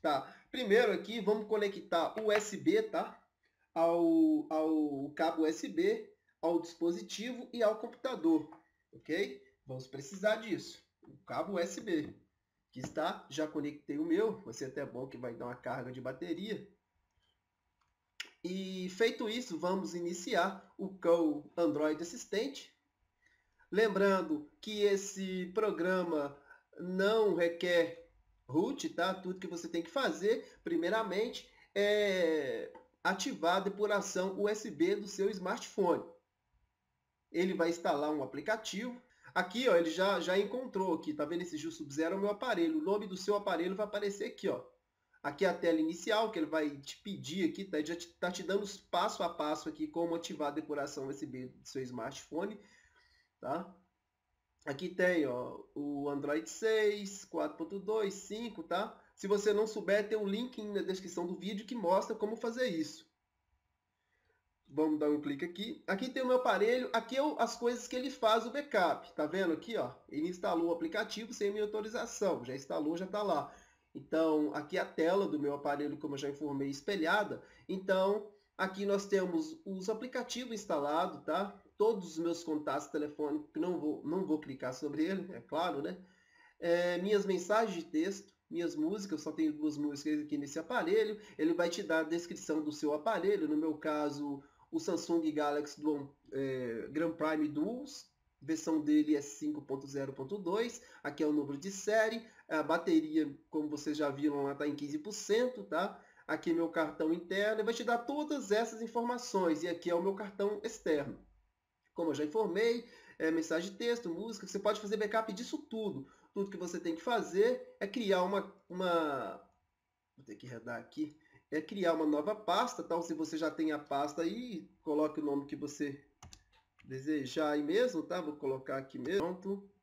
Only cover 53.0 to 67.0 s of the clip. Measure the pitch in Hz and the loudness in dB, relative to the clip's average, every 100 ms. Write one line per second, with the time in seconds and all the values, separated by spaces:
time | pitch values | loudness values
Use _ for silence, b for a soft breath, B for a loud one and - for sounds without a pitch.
53 | b b b _ 123 160 185 - _ _ | b b b _ -6 -4 -6 -16 _ _
54 | _ _ _ _ _ _ - 139 180 180 | _ _ _ _ _ _ -8 -6 -4 2
55 | 180 170 139 123 123 - - - 143 143 | 4 4 2 0 -6 -10 -12 -8 -6 -4
56 | 143 143 139 151 160 - 220 220 214 208 | -4 -2 -2 -2 -4 -2 2 4 4 2
57 | 196 - - 165 151 - 160 196 190 220 | -6 -12 -8 -4 -4 -4 -8 -6 -2 0
58 | 196 185 - 208 233 196 - 175 214 B | 0 -2 -10 -8 -8 -10 -2 -2 -2 B
59 | B _ 196 202 208 208 214 214 175 202 | B _ 2 4 4 4 2 0 2 2
60 | 208 220 202 208 254 - 208 196 175 185 | 2 0 0 -2 -4 -6 -4 -2 -2 -4
61 | 175 170 175 180 190 208 220 240 175 190 | -4 -4 -4 -4 -4 -6 -6 -2 4 4
62 | - 214 214 226 240 226 254 160 - - | 2 -2 -2 -2 -4 0 0 0 -4 -6
63 | _ _ _ _ _ _ _ _ _ _ | _ _ _ _ _ _ _ _ _ _
64 | _ _ _ _ _ _ _ 139 156 151 | _ _ _ _ _ _ _ 2 2 4
65 | 151 147 147 139 175 - 220 - - 196 | 2 2 0 -4 -4 -6 -8 -8 -4 -2
66 | 254 269 254 254 254 190 214 254 247 233 | -2 -2 4 4 6 6 6 6 4 0